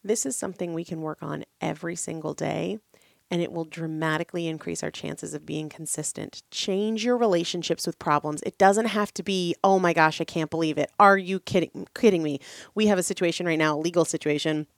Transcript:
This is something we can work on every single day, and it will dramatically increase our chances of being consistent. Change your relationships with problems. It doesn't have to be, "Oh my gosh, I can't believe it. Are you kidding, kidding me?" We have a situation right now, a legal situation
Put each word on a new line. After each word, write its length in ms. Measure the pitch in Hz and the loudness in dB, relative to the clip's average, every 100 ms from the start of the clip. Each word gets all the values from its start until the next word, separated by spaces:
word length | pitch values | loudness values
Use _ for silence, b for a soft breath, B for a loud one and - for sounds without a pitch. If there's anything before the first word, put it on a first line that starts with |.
This 240 | 196 226 269 | -2 -2 -2
is 100 | 254 | -6
something 380 | 190 175 175 165 | -8 -6 -6 -6
we 100 | 170 | -6
can 160 | 160 | -6
work 220 | 156 156 | -6 -8
on 200 | 156 151 - _ | -8 -8 -10 _
every 360 | 165 160 170 175 | -6 -6 -8 -8
single 400 | - 160 156 151 | -8 -8 -8 -6
day, 420 | 156 156 170 214 _ b b b _ | -4 -4 -4 -8 _ b b b _
and 100 | 175 | -4
it 100 | 170 | -4
will 140 | 170 160 | -6 -10
dramatically 800 | 165 165 156 160 156 170 175 165 | -8 -8 -2 -2 -2 -4 -6 -6
increase 360 | 160 - 165 | -6 -8 -8
our 80 | 156 | -8
chances 420 | - 151 151 156 | -8 -10 -10 -10
of 120 | 151 156 | -12 -8
being 220 | 156 156 | -8 -8
consistent. 760 | - 156 - 151 - 151 - _ | -12 -10 -6 -6 -8 -12 -14 _
Change 520 | - - 190 214 220 | -8 -2 0 0 0
your 140 | 233 247 | 0 2
relationships 720 | 233 175 165 180 165 165 - | 4 2 0 -6 -4 -4 -4
with 100 | - | -4
problems. 460 | - 147 156 151 | 0 0 0 -6
It 160 | - - | -8 6
doesn't 260 | 190 202 226 | 6 6 2
have 260 | 208 208 - | 0 -4 -4
to 80 | |
be, 320 | 180 190 175 - | -2 0 0 2
"Oh 160 | 190 190 | 4 6
my 120 | 175 | 4
gosh, 300 | 165 160 156 | 4 4 2
I 20 | |
can't 280 | 170 170 156 | -4 -4 -2
believe 260 | 160 160 151 | 0 -2 0
it. 140 | 147 _ | -4 _
Are 180 | 202 196 | 6 8
you 220 | 180 190 | 4 -2
kidding, 480 | - 190 165 - - - | 0 0 0 -6 -14 4
kidding 260 | 233 180 | 4 6
me?" 180 | 156 139 B B B - | 0 -4 B B B 2
We 120 | 214 | 4
have 120 | 190 | 4
a 40 | |
situation 440 | 170 190 175 - 175 | 0 0 0 0 0
right 120 | 160 | 4
now, 160 | 156 151 | 2 2
a 60 | |
legal 240 | 165 175 160 | 0 2 2
situation 600 | 151 151 147 160 151 151 | 0 -2 0 0 -2 -4